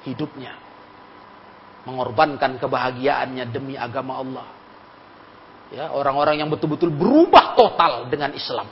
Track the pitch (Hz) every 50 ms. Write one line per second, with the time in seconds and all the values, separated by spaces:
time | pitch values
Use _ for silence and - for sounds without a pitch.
0 | - 139 127 117 151 147 - 135 131 - - - - - - - - - - -
1 | - - - - - - - - - - - - - - - - - 127 127 127
2 | 127 117 110 123 156 151 143 123 143 131 131 123 147 135 135 127 123 127 127 123
3 | 127 139 139 127 127 131 131 127 127 117 117 135 139 135 135 131 120 120 113 135
4 | 127 131 131 127 131 131 131 127 - - - - - - - - - - - -
5 | - - - - - - - - - - - - - - - 123 147 160 139 135
6 | 143 139 135 143 147 151 151 151 151 151 151 147 - 160 151 143 175 170 151 143
7 | 170 208 262 302 339 330 - 349 - - - - 233 190 - - 170 160 131 117
8 | 117 127 123 143 147 139 147 139 - - 131 120 113 110